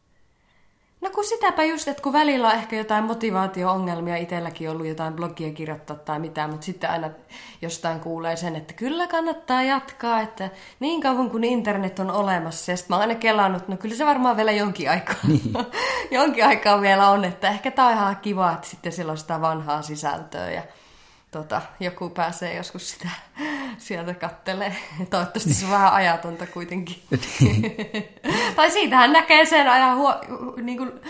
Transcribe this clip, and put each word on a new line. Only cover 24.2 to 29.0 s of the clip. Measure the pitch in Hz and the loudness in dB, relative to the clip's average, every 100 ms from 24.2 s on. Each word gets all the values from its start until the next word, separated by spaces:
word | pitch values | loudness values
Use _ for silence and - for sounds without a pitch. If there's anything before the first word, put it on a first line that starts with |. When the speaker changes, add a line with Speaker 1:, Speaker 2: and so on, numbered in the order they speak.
| 160 - - 190 202 190 - 151 180 | -10 -8 -8 -6 -6 -8 -10 -10 -4
Speaker 1:
Toivottavasti | 190 180 226 160 | -2 -2 -2 0
se | 147 | 0
on | 190 | 2
vähän | 202 196 | 4 6
ajatonta | 196 180 165 170 170 175 | 6 4 2 -2 -10 -10
kuitenkin. | 180 170 180 170 - - 135 - - | -10 -8 -6 -8 -12 -4 -4 -2 2
Speaker 2:
Niin. | 117 107 220 - 208 214 208 - | 4 4 0 -4 -6 -8 -8 -8
Speaker 1:
<laughs> | 262 - 480 349 | -4 -2 0 4
Tai | 311 | 4
siitähän | 403 302 254 | 4 4 8